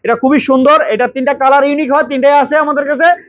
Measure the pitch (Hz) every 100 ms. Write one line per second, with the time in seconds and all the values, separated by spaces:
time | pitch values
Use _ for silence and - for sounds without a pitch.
0 | 214 233 262 285 - 262 262 311 - 220
1 | 247 269 262 269 269 277 285 285 277 285
2 | 247 277 277 285 269 302 294 285 277 277
3 | 330 349